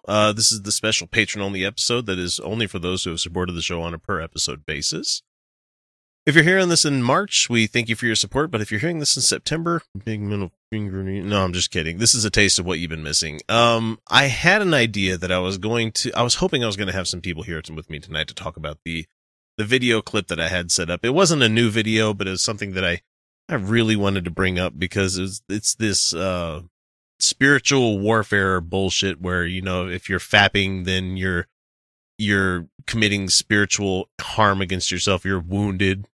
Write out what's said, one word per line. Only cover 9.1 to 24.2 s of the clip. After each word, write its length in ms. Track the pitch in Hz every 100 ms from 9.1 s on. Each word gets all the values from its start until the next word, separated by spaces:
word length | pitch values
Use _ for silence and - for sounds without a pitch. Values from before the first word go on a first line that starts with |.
| 139
in 60 |
September, 600 | - 95 - 156 170 170 - 98
big 160 | 110 107
middle 320 | 104 104 90 - _
finger, 320 | 110 101 95
no, 420 | 95 98 95 104 92
I'm 80 |
just 180 | 90 -
kidding. 280 | 90 80 85
This 140 | 117
is 120 | 120 104
a 40 |
taste 300 | 107 101 -
of 60 | 87
what 140 | 82
you've 100 | 85
been 120 | 80
missing. 380 | 76 73 82 76 -
Um, 500 | 113 117 117 113 110 -
I 160 | 120 139
had 360 | 120 170 208
an 120 | 190
idea 420 | 147 113 101 92 90
that 160 | 90
I 80 | 90
was 180 | 92 98
going 360 | 107 117 113
to, 180 | - 120
I 120 | -
was 120 | 120 -
hoping 300 | 185 139 117
I 20 |
was 80 | 98
gonna 160 | 98
have 160 | 92 90
some 140 | 90
people 220 | 90 78
here 180 | 80 80
t-, 100 | -
with 180 | 80 -
me 120 | 76
tonight 260 | - 78 76
to 60 |
talk 240 | - 80 80
about 220 | 76 76
the, 220 | 82 82 80 _ _ _ _ -
the 80 | 104
video 380 | 127 123 110
clip 240 | - 107 92
that 120 | 82
I 100 | 82
had 200 | 90 85
set 180 | - 85
up. 120 | 87
It 120 | 117 151
wasn't 260 | 180 156
a 80 | 117
new 220 | 110 120
video, 420 | 110 107 110 110
but 140 | 101 95
it 20 |
was 140 | 92
something 300 | - 101 101
that 120 | 92 92
I, 160 | 87 - _ _ _ -
I 60 | 143
really 400 | 95 117 110 107
wanted 280 | 101 98